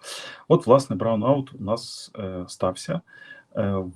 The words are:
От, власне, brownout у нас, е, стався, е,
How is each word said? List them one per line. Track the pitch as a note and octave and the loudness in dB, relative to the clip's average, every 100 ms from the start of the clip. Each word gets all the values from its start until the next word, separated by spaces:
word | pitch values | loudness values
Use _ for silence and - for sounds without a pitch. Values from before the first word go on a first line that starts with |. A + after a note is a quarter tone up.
| - - - - - | -14 -14 -14 -14 2
От, | D#3+ - | 4 8
власне, | C3+ C3+ G2 | 6 6 -2
brownout | A2 A2 A#2 C#3+ C3 - | 0 2 2 2 0 -8
у | |
нас, | G2 A#2 - - - - | -4 -4 -4 -14 -14 -10
е, | G2 F#2 F2+ | -8 -8 -10
стався, | - F#2 F#2 - E3+ - - - - _ - | -2 -2 -2 -4 -6 -6 -18 -20 -20 _ -4
е, | G2+ G2 F#2 | -2 -2 -4